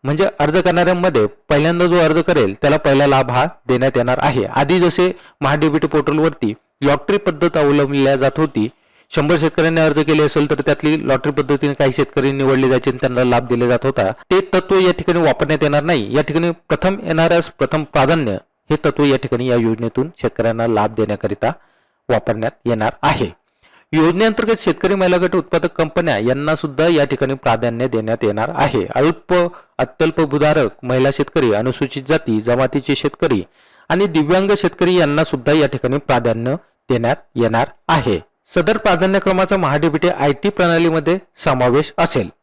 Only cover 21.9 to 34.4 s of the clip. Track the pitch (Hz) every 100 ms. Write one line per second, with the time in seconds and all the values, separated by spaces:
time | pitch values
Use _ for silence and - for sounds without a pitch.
21.9 | _ - 113 - 110 113 _ 120 113 110
22.9 | - 143 131 95 - _ _ _ _ _
23.9 | 156 160 175 220 214 226 226 - 160 185
24.9 | 196 180 180 180 185 147 170 170 - 160
25.9 | 175 170 107 113 131 147 156 151 131 165
26.9 | 160 143 135 131 135 127 113 117 117 127
27.9 | 113 110 113 107 104 120 165 139 117 90
28.9 | 123 151 165 - 180 175 175 _ - 127
29.9 | - 160 160 156 143 151 147 113 - 127
30.9 | 127 135 - - 170 123 104 123 - 135
31.9 | 143 131 156 135 107 113 120 131 147 127
32.9 | 139 143 - 160 110 87 _ _ _ _
33.9 | 170 202 160 147 180